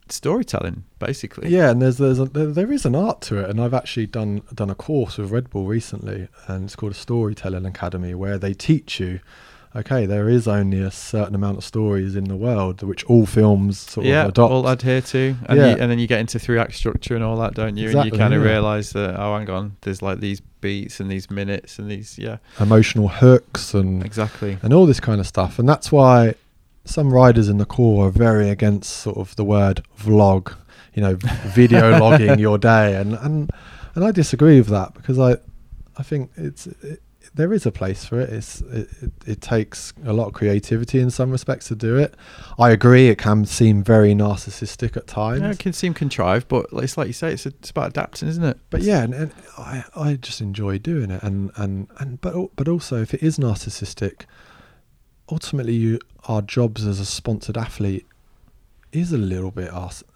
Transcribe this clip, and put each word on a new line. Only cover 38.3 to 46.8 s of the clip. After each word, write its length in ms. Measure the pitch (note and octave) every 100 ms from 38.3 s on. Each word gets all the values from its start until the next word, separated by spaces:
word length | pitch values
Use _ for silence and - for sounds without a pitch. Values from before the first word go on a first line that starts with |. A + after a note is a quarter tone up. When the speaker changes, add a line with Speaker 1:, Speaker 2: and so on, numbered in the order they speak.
| A2 - -
Speaker 2:
it, 260 | - A#2+ G#2 -
it, 100 | B2 - -
it 160 | G2+
takes 500 | - A2+ G#2+ - - - C3+
a 80 |
lot 140 | A2 G#2+
of 60 |
creativity 640 | - G#2 G2+ - A2+ A#2 C3
in 100 | B2
some 220 | - B2+
respects 360 | C3 - C3 -
to 60 | A2
do 220 | A2+ B2+
it. 160 | D3+ - - - - -
I 100 | A#2+
agree, 380 | A2 A#2+ B2+ C3
it 100 | G#2+
can 280 | G#2 G#2+ G#2
seem 360 | - A2+ G#2
very 320 | G2 A2+ G#2
narcissistic 840 | G#2 G#2 F#2+ - - G#2+ - B2 -
at 120 | -
times. 340 | - A2 B2+
Speaker 1:
Yeah, 80 | G3+
it 80 | G3
can 160 | F#3+
seem 220 | E3 F3+ D#3+
contrived, 520 | C#3+ - F2+ G#2 -
but 200 | B2 -
it's 220 | -